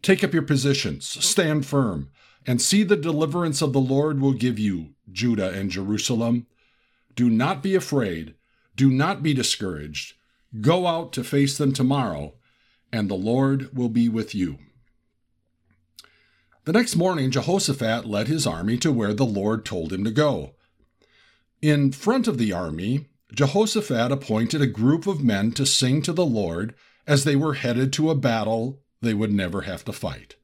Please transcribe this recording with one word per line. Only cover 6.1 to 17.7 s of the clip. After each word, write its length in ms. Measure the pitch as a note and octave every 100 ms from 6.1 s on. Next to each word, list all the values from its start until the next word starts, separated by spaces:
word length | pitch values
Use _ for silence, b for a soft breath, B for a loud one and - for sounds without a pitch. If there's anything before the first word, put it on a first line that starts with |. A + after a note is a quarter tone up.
| A#2 A#2 A#2+ A#2 _ _ _ _ _ _
Do 160 | - B2
not 320 | A2 C#3 F#3
be 140 | G3 F#3+
afraid. 580 | - C#3+ G#2+ E2 D#2 - _ _ _
Do 160 | - C3+
not 320 | C3 D#3 G3
be 100 | D3+
discouraged. 840 | C#3 - - G2 D#2 D2+ D2+ - - _ _ _ A2
Go 280 | A2 F3+ F3+
out 240 | E3 D#3+
to 100 | -
face 340 | A#2+ C#3+ C#3 -
them 160 | C#3+
tomorrow, 600 | C3+ B2+ C#3+ A#2 D2+ D2+ - _ _ _ _ _
and 200 | A2+ G2+
the 40 |
Lord 600 | F#2+ G#2 B2 C3+ C#3 C3+ C3
will 140 | A#2+
be 180 | A2+ A#2
with 260 | A2+ G#2+
you." 240 | G#2 F2 C#2+ - _ _ _ _ _ _ _ _ _ _ _ _ - b b b b b b
The 80 | -
next 240 | F#3+ A#3+ E3+
morning, 340 | F3+ E3+ C3
Jehoshaphat 760 | C3 C3 F#3+ -